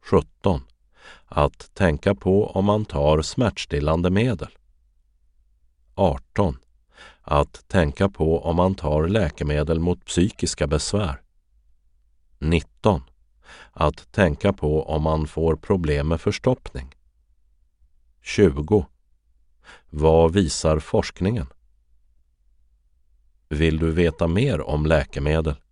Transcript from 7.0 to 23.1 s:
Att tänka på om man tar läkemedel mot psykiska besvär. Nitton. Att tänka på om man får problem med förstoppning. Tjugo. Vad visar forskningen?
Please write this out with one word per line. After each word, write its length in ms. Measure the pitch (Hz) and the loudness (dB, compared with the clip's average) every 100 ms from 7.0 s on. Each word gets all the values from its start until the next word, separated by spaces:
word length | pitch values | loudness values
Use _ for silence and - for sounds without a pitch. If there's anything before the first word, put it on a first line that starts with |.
| - _ | -20 _
Att 460 | - 73 73 - _ | -2 0 0 -6 _
tänka 420 | 95 78 - 98 | 0 0 0 -2
på 300 | - 78 80 | 0 0 0
om 120 | 80 82 | 0 0
man 200 | 90 95 | 0 0
tar 320 | - 76 82 | -2 0 0
läkemedel 720 | 107 85 - 76 73 76 82 | 0 -2 -4 -4 -2 0 0
mot 260 | 85 90 - | 0 -4 -4
psykiska 640 | - 95 - - - 73 | 0 0 0 -8 -4 -2
besvär. 540 | 76 - 101 98 67 _ _ _ _ _ _ _ _ _ _ _ _ | -2 -2 -4 -4 -8 _ _ _ _ _ _ _ _ _ _ _ _
Nitton. 600 | 76 82 - _ 110 87 - _ _ _ - - - | -2 -2 -2 _ 0 0 -4 _ _ _ -20 -20 -20
Att 400 | - 78 - - | -2 -2 -2 -8
tänka 420 | - 92 73 101 | 0 2 2 -2
på 300 | 98 76 76 | -2 -2 -2
om 200 | - 78 | -2 -2
man 240 | 78 78 78 | 0 -2 -2
får 280 | - 82 78 | -2 -2 -2
problem 520 | - 98 80 71 73 | -2 -2 0 -2 0
med 140 | 82 | -2
förstoppning. 720 | - - - 127 - - 65 - _ _ _ _ _ _ _ _ _ _ _ _ - | -2 -2 -2 -2 -6 -14 -16 -20 _ _ _ _ _ _ _ _ _ _ _ _ -8
Tjugo. 580 | - 98 71 76 104 - _ _ _ _ _ _ _ - - _ | 4 4 4 0 0 0 _ _ _ _ _ _ _ -20 -20 _
Vad 440 | 76 78 80 82 | 0 4 6 4
visar 460 | 92 82 - 82 78 | 4 0 0 0 0
forskningen? 680 | - 110 - - 90 117 73 - _ _ _ _ _ _ _ _ _ _ _ _ _ _ _ | 0 -4 -4 -4 -4 -4 -8 -14 _ _ _ _ _ _ _ _ _ _ _ _ _ _ _